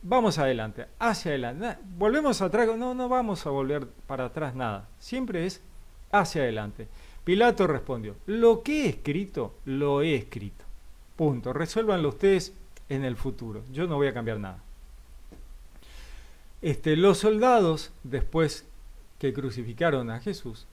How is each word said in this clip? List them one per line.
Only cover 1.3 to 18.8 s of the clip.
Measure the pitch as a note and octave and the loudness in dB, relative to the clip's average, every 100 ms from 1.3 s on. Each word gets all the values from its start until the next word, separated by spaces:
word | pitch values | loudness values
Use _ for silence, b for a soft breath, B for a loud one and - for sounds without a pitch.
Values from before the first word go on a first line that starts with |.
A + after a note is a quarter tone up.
adelante. | C#3+ B2 C3 A3+ | -2 -4 -6 -8
Na-, | - G3 F3 | -8 -12 0
volvemos | G3+ C4+ D4 A3+ | 2 4 2 2
atrás, | F#3+ G#3 A3+ A3+ | 2 4 2 2
no, | B3+ | -2
no | B3+ B3 | -2 0
vamos | B3+ A#3 F3+ | 2 0 -2
a | D#3 | -2
volver | C#3 C3+ D3 C3 - - | -2 0 -2 -4 -14 -10
para | C3+ B2 | -4 -4
atrás | - D3 | -4 -6
nada. | B2 A#2+ G2+ G#2 - | -4 -4 -4 -8 -18
Siempre | - B3+ B3 F#3 | -8 -6 -2 -2
es | F3 F3 - - - - - | -2 -6 -16 -20 -20 -20 0
hacia | G3+ F3 E3 | 2 2 2
adelante". | C3 A2 G#2 - G#2+ b b b | 0 0 -6 -10 -14 b b b
Pilato | - F#3 A#3+ A#3 F#3 | 0 6 6 6 2
respondió: | C#3 - B2 G#2+ G2 - | 2 -2 -6 -6 -10 -6
"Lo | G#3+ A#3 A3+ | 4 6 6
que | A3+ D4+ | 2 0
he | B3+ | 0
escrito, | A#2+ - D3 G3 - A2 - | 0 -2 -2 -2 -4 -6 -8
lo | - C3+ D3 C#3 | -6 0 2 4
he | D#3 | 4
escrito. | C#3+ A2 A#2+ G2+ - - - - - - - | 0 -2 -10 -10 -12 -14 -14 -14 -18 -20 0
Punto. | D#3 B2+ A#2 | 0 0 -4
Resuélvanlo | C3+ E3 A3 A3 F#3+ D3 | -4 -2 0 2 2 0
ustedes | - G3 F#3+ F3 - - - - | 2 4 4 2 -12 -18 -18 -6
en | C3+ | -4
el | C3 A#2 | -2 -2
futuro. | C#3 A2 A#2 G#2+ A#2 | -4 -4 -8 -10 -10
Yo | C3 F3 | -4 -2
no | D3 | 2
voy | C#3 | 2
a | |
cambiar | A#2+ A#2 A2 | 0 -4 -4
nada". | G2 F#2 - - - - - - - - - - - - B B B B B B B - | -6 -10 -16 -18 -18 -20 -20 -20 -18 -18 -18 -18 -18 -20 B B B B B B B -6
Este, | E3+ C#3 D#3 D#3 | -2 0 2 6
los | G3 G3 | 6 6
soldados, | G#3+ G#3+ B3 A#3+ F3+ D#3+ - - | 4 4 6 6 6 2 -4 -14
después | C3 B2 - E3 D#3 - - - | -6 -2 0 2 2 0 -14 -20